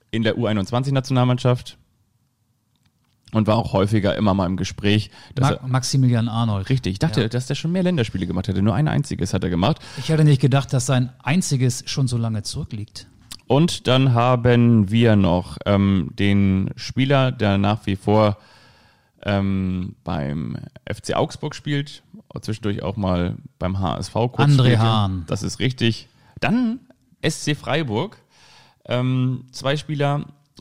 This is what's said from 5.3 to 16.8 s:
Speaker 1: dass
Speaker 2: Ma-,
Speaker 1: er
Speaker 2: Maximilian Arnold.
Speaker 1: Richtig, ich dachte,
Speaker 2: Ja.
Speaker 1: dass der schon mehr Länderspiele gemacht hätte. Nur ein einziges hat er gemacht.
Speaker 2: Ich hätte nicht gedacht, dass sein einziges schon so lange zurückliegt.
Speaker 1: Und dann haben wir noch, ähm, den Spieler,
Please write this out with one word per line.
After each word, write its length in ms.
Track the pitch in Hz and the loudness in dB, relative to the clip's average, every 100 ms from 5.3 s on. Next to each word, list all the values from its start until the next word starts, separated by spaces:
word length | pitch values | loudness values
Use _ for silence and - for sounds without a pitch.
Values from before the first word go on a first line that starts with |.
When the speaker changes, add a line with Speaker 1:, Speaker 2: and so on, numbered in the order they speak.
Speaker 1:
dass 160 | - 135 | -2 0
Speaker 2:
Ma-, 60 | - | -2
Speaker 1:
er 100 | 127 | -2
Speaker 2:
Maximilian 640 | 127 123 135 127 120 117 | -4 0 2 2 2 0
Arnold. 420 | 113 117 101 92 | -2 -2 -2 -2
Speaker 1:
Richtig, 220 | 131 104 | -2 -2
ich 60 | 98 | -2
dachte, 220 | 165 - | -2 0
Speaker 2:
Ja. 60 | 110 | -2
Speaker 1:
dass 180 | 123 127 | -2 -4
der 80 | 143 | -6
schon 160 | 160 | -2
mehr 100 | 185 | -2
Länderspiele 420 | 180 170 110 - 90 | 0 0 -2 -4 -4
gemacht 200 | 87 98 | -2 -2
hätte. 140 | 95 | 0
Nur 120 | 104 | 0
ein 120 | 90 151 | 2 0
einziges 460 | 60 143 - 95 | 0 -2 -4 -2
hat 80 | 95 | -2
er 80 | 90 | -2
gemacht. 300 | 85 104 165 - - | 0 0 0 -6 -10
Speaker 2:
Ich 100 | 131 | -2
hätte 140 | 156 | 2
nicht 160 | 151 135 | 4 4
gedacht, 320 | 135 139 127 | 4 2 0
dass 140 | 131 123 | -2 0
sein 240 | 127 127 - | 0 -2 -4
einziges 600 | - 180 - 135 127 - - | -2 0 0 0 0 -2 -6
schon 200 | - 127 | -2 -2
so 100 | 120 | -2
lange 280 | 117 107 | -2 -4
zurückliegt. 640 | - 135 160 104 104 - - _ - - - | -6 -10 -10 -12 -12 -16 -20 _ -20 -14 0
Speaker 1:
Und 400 | 131 170 - - | 2 2 0 2
dann 260 | 127 135 | 4 4
haben 760 | 117 120 127 120 120 120 113 98 | 4 4 4 4 6 6 6 4
wir 260 | 113 117 104 | 4 6 6
noch, 420 | 92 90 - - - | 4 2 -2 -6 0
ähm, 440 | 101 98 95 76 | 4 4 2 -2
den 560 | - 101 101 98 95 98 | -2 2 4 4 2 0
Spieler, 560 | - | -6